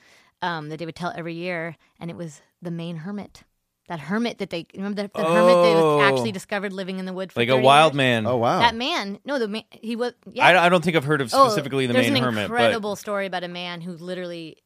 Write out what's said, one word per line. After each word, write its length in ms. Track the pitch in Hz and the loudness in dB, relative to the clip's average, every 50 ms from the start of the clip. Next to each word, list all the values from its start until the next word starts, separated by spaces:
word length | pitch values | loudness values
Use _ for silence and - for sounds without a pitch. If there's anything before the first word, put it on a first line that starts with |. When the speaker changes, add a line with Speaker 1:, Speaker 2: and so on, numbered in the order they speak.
| _ _ _ _ _ _ _ - | _ _ _ _ _ _ _ -8
Speaker 1:
um, 260 | 180 175 170 160 147 151 | -6 -4 -4 -6 -8 -10
that 100 | 160 151 | -10 -10
they 80 | 175 | -10
would 100 | 160 - | -10 -10
tell 160 | - 175 170 - | -8 -8 -8 -6
every 180 | - 160 170 165 | -8 -10 -10 -10
year, 420 | 170 175 180 180 165 160 170 156 _ _ _ _ - | -8 -8 -6 -6 -6 -6 -8 -12 _ _ _ _ -14
and 120 | 165 170 | -14 -12
it 60 | - | -12
was 260 | - 170 156 143 - _ _ _ _ | -10 -12 -14 -14 -18 _ _ _ _
the 100 | 175 175 | -10 -10
Maine 260 | 170 170 165 170 170 | -8 -8 -8 -10 -10
hermit. 460 | 160 156 196 208 196 - - _ - _ _ _ _ _ _ _ _ _ - | -10 -10 -10 -10 -10 -12 -14 _ -20 _ _ _ _ _ _ _ _ _ -12
That 100 | 175 156 | -12 -12
hermit 400 | 143 151 202 226 240 226 - - | -8 -6 -4 -2 -2 -4 -4 -6
that 100 | 196 160 | -10 -8
they, 140 | 185 170 156 _ - | -8 -10 -10 _ -12
remember 280 | - 190 208 208 208 | -10 -8 -8 -6 -6
the, 60 | 202 202 | -8 -6
the 120 | - - - | -4 -4 0
hermit 300 | 160 170 175 175 180 180 | 2 2 4 6 6 6
that 200 | 175 175 170 165 | 6 6 4 4
was 80 | 165 160 | 4 4
Speaker 2:
Oh. 160 | 156 147 147 | 4 4 4
Speaker 1:
actually 300 | - 202 135 131 120 226 | 4 2 2 2 0 -2
discovered 400 | 185 190 - - 208 202 190 202 | -4 -6 -8 -6 -6 -6 -6 -6
living 260 | 185 196 190 185 190 185 | -8 -8 -8 -8 -8 -8
in 40 | 185 | -8
the 80 | 185 | -8
wood 200 | 185 185 190 180 | -8 -8 -8 -6
for 80 | - 123 | -2 -2
Speaker 2:
Like 80 | 120 117 | 2 2
a 40 | 131 | 4
Speaker 1:
thirty 100 | 127 127 | 4 6
Speaker 2:
wild 280 | 131 139 147 160 156 | 8 8 8 8 6
Speaker 1:
years? 40 | 139 143 | 4 4
Speaker 2:
man. 280 | 131 127 120 113 107 | 4 4 4 2 2
Speaker 3:
Oh, 100 | 117 127 | 0 0
wow. 240 | 120 117 127 170 180 | 2 2 2 2 4
Speaker 1:
That 160 | 233 240 226 | 2 2 0
man. 420 | 226 247 302 349 294 208 196 202 - - | 0 -4 -4 -4 -4 -4 -6 -10 -12 -8
No, 140 | 254 294 262 | -6 -4 -4
the 80 | 226 202 | -4 -4
ma-, 140 | 202 220 - _ | -6 -10 -10 _
he 260 | - - - 220 240 | -20 -14 -10 -8 -6
was, 180 | 214 247 240 - _ - 190 | -4 -4 -6 -6 _ -20 -12
yeah. 140 | - - 135 | -2 4 6
Speaker 2:
I, 200 | 151 175 180 170 | 6 6 6 6
I 20 | 180 | 6
don't 140 | 185 175 | 4 4
think 140 | 156 180 156 | 2 2 0
I've 80 | 165 131 | 0 0
heard 160 | 147 151 139 | 0 -2 -2
of 100 | 135 113 - | 0 0 4
Speaker 1:
Oh, 140 | 269 269 240 | 4 4 4
Speaker 2:
specifically 380 | 214 180 131 127 131 135 131 120 | 4 -2 -4 -2 -2 -2 0 2
the 40 | |
Speaker 1:
there's 140 | 120 127 - | 2 2 2
Speaker 2:
Maine 120 | - - - | 2 2 2
Speaker 1:
an 40 | |
Speaker 2:
hermit, 220 | 127 123 113 107 101 | 0 0 0 -2 -2
Speaker 1:
incredible 480 | 92 - - 117 113 220 226 202 208 | -2 0 2 2 2 2 0 -2 -6
Speaker 2:
but 60 | 196 - | -8 -8
Speaker 1:
story 260 | - 214 202 196 196 | -8 -6 -6 -6 -4
about 160 | 190 185 180 175 | -4 -6 -6 -8
a 40 | 175 | -8
man 320 | 175 175 180 175 175 170 | -10 -10 -10 -10 -10 -10
who 120 | 165 185 | -10 -12
literally 640 | 175 156 175 180 185 180 180 175 175 170 165 156 - _ _ | -14 -12 -10 -10 -8 -8 -8 -10 -10 -12 -14 -16 -18 _ _